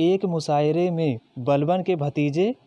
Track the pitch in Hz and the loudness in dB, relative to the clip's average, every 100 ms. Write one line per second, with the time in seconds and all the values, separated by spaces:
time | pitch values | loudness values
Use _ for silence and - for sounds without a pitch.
0 | 165 190 196 165 151 147 151 160 180 165 | 0 2 0 -2 0 0 2 2 0 0
1 | 156 113 _ - 123 143 147 185 185 175 | 0 -2 _ -6 0 0 2 0 0 -2
2 | 143 151 147 151 202 254 | -2 -2 -2 0 -2 -2